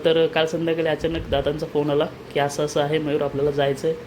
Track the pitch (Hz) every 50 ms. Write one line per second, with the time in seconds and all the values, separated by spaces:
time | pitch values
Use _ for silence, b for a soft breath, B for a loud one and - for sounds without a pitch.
0 | - 165 160 165 160 156 160 160 160 160 170 170 165 165 165 165 160 160 151 151
1 | - 160 165 160 - - 143 139 139 143 147 151 160 156 - 147 147 147 143 147
2 | 156 185 - - - - - 147 139 143 - - 151 147 - 160 143 143 156 160
3 | 156 147 143 151 147 139 135 135 143 147 143 143 139 139 139 139 - 160 160 -
4 | -